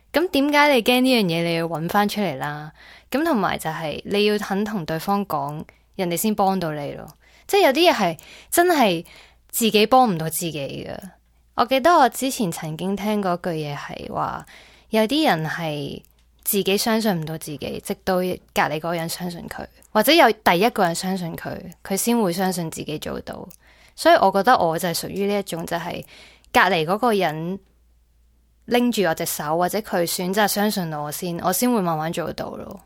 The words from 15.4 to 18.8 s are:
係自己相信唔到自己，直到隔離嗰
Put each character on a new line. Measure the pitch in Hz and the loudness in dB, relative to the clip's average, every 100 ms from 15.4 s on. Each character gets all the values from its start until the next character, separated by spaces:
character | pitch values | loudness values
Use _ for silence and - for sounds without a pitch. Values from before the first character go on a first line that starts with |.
| 156 | -2
係 | - 160 147 139 - _ _ _ _ | -4 -6 -6 -8 -12 _ _ _ _
自 | - 202 | -4 0
己 | 185 202 | 0 0
相 | 233 220 | 2 0
信 | 220 | 0
唔 | 175 | -2
到 | 156 160 | -4 -8
自 | - 143 | -10 -10
己， | - - | -8 -8
直 | - 196 | -8 -6
到 | - 180 | 0 0
隔 | |
離 | 180 - _ - 147 | 0 -4 _ 0 0
嗰 | 156 | 0